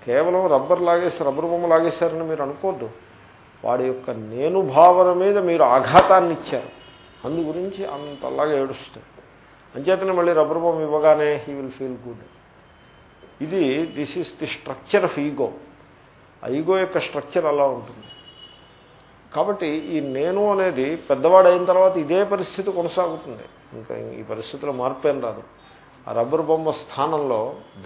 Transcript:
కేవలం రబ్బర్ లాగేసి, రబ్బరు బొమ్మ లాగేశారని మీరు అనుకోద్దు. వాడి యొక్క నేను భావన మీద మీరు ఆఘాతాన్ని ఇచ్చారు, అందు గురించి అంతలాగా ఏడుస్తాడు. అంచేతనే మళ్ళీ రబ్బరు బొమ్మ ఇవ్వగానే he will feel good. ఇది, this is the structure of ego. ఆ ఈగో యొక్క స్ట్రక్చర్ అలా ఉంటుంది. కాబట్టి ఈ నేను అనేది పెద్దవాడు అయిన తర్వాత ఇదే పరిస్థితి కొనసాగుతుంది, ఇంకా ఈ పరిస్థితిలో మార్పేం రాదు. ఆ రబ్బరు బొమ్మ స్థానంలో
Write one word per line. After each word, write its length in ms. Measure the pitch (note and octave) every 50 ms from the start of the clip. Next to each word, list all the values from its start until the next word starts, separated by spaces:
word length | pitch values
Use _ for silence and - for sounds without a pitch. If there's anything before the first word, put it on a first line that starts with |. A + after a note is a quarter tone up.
| -
కేవలం 420 | B2 A#2+ C#3 D#3+ F3 F3+ F#3 F#3
రబ్బర్ 340 | F3 D3 C3 C3 C3 F3+ F3
లాగేసి, 420 | F3 E3+ E3+ F3 F3+ E3+ - - D#3+
రబ్బరు 240 | C#3 C3+ D3 D#3+
బొమ్మ 200 | E3+ E3+ E3+ F3
లాగేశారని 560 | E3+ E3 D#3+ E3 E3+ - - F3 E3 D#3 E3 E3
మీరు 180 | D#3+ D#3+ D3+
అనుకోద్దు. 480 | C#3 C3+ D3 - - F#3+ F3+ C3 B2 G#2+ - - - - - - - - - - - - - - -
వాడి 180 | A2 B2+ B2+ B2+
యొక్క 260 | C3 B2+ B2+ - -
నేను 520 | A#2+ A2 A2 G#2+ A2+ B2 C#3+ D#3+ F3+ F#3+
భావన 520 | F#3+ C#3+ C3 D3 E3+ F3+ F3+ F3+ F#3 F3+ F3+
మీద 240 | F3 F#3 G3+ G3+
మీరు 260 | G3+ F#3 F3 E3+ D#3+ D3
ఆఘాతాన్ని 680 | A#2+ B2 C3+ B2+ B2 C#3+ F3+ F#3 - E3 F3+ F3 E3+
ఇచ్చారు, 380 | D#3+ - - - D3 A#2+ - - - - - - - - - - - - -
అందు 140 | B2 D#3 E3+
గురించి 440 | E3 D3+ D#3 F3 F#3 G3 G3 F#3+ G3
అంతలాగా 760 | - - C#3+ D3 D3 C#3+ C3+ - C3 C3 C3+ D3 D#3 D3+ C3+
ఏడుస్తాడు. 600 | C3+ C3 B2 - - - - - - - - - - - - - - - - - - - -
అంచేతనే 340 | B2+ C#3+ F3 F#3+ F#3 F#3+ F#3+
మళ్ళీ 220 | F#3 F3 E3+ E3+ E3+
రబ్బరు 260 | D#3 D3+ D3 D#3+ E3
బొమ్మ 220 | E3 E3+ E3 D#3+
ఇవ్వగానే 640 | D#3 D3+ D3+ D3+ D3+ D#3 D3+ D3+ D3+ D3+ D3 C#3 - C#3+
he 60 | C#3+
will 160 | C#3 C3+ C3
feel 220 | B2+ - C3+ C3 B2+
good. 300 | A#2 A#2+ B2 A#2 G#2 - - - - - - - - - - - - - - - - - - - - - - - -
ఇది, 520 | C3+ D3+ F#3 F#3+ D#3+ C3 C3 D3+ E3 D#3 - C3+
this 140 | D3 - -
is 140 | F3+ E3 - - - D#3+
the 40 |
structure 680 | - - - - C#3 C3 - - - - G3+ F#3 D#3+ -
of 180 | C#3+ C#3+ D3
ego. 160 | C#3 C3 B2+ G2+ - - - - - - - - - - - - - - - - - - -
ఆ 40 |
ఈగో 300 | A#2+ B2+ D3 D#3+ E3+ F#3
యొక్క 220 | F#3+ F#3 F3+ F#3 F3
స్ట్రక్చర్ 460 | - - - D3 - - - F3+ D#3+
అలా 180 | D3+ D3 C#3+ C#3
ఉంటుంది. 420 | C3+ B2+ A#2+ A2 A2+ - - - - - - - - - - - - - - - - - - - - - - - - - - - - -
కాబట్టి 320 | D3+ D#3 G#3 G3+ G3 F3+
ఈ 320 | D#3 D3+ D#3+ D#3+ - E3 D#3
నేను 520 | C#3+ C#3 B2+ C3 D3 F3 F#3 G3+ G#3 G#3
అనేది 440 | G3+ G3 F#3+ F#3 D#3+ B2+ C3 C#3 E3
పెద్దవాడు 520 | D#3+ - - C#3 B2+ C3+ E3 F#3 F#3+ F#3
అయిన 180 | F3+ F3+ F3+ F3
తర్వాత 320 | F#3 F3+ F#3 F#3+ F#3+ F3+
ఇదే 260 | E3+ D3+ C#3 E3+ F#3+ G3+
పరిస్థితి 480 | G3 G3+ F#3 F3+ - - - F#3+ G3+
కొనసాగుతుంది, 680 | F#3 F3+ E3+ E3 - F3+ F3+ E3+ D#3+ D#3 D#3+ C#3+ A#2 G#2+ - - - - - - A#2+
ఇంకా 220 | A2+ A2 A2 A#2 A2+ A2+ A2+ B2 A2+
ఈ 40 | A2
పరిస్థితిలో 480 | G#2+ A2 A2 A2+ - - C#3 C#3+ C#3+
మార్పేం 500 | C3+ B2+ B2 C3 C3+ - - D3 C#3+ C3+
రాదు. 220 | A#2+ A#2 G#2 G#2 - - - - - - - - - - - - -
ఆ 60 | A#2 A2
రబ్బరు 280 | A2+ A#2 B2+ D3 D#3+
బొమ్మ 300 | D#3+ D3 D#3+ D#3+ D#3+ D#3
స్థానంలో 840 | C#3+ - - - - C#3 C#3 D#3 D#3+ D3+ D3 C3+ A#2+ G#2+ A2 B2+ D3 - - - - G2+ F#2+